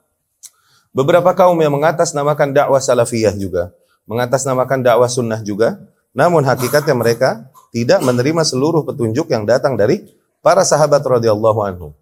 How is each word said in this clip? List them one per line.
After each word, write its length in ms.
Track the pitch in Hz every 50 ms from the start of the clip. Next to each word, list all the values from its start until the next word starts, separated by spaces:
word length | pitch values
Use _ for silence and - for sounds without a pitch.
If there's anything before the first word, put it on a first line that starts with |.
| _ _ _ _ _ _ _ _ - - _ _ _ _ _ _ _ _ -
beberapa 400 | 127 139 151 170 175 175 185 175
kaum 240 | 185 185 180 175 165
yang 160 | 156 147 143
mengatasnamakan 800 | 143 151 165 165 160 170 160 - 147 143 147 151 143 151 139 135
dakwah 240 | 143 139 113 139 135
salafiyah 560 | 131 - 123 120 117 - 123 113 110 101 95
juga, 400 | 101 98 92 87 87 87 90 - _ _ _ _ _ _
mengatasnamakan 720 | - 107 120 123 120 131 131 - 139 127 127 127 127 135 135
dakwah 320 | 123 123 113 117 123 120
sunnah 320 | 123 131 120 113 110 113 110
juga, 400 | 101 104 98 113 135 196 - - - _ _ _ _ _
namun 320 | 123 151 175 175 160 135
hakikatnya 480 | 135 120 120 127 123 139 151 147 156 135
mereka 560 | 120 113 117 117 117 131 143 208 226 - - _ _ _ _ -
tidak 240 | 117 117 123 180 196
menerima 480 | 147 131 123 123 123 147 160 170 156
seluruh 400 | - 131 127 135 160 170 156 139
petunjuk 400 | 131 - 143 120 110 113 131 165
yang 160 | - 139 113 104
datang 320 | 104 120 135 139 143 127
dari 320 | 98 101 117 170 208 - - _ _ _ _ _ _
para 240 | - 147 175 190 175
sahabat 400 | - 165 147 156 147 143 139 135
radhiyallahu 560 | 131 127 120 113 113 104 104 110 113 107 113
anhum. 320 | 104 98 92 87 82 76 73 _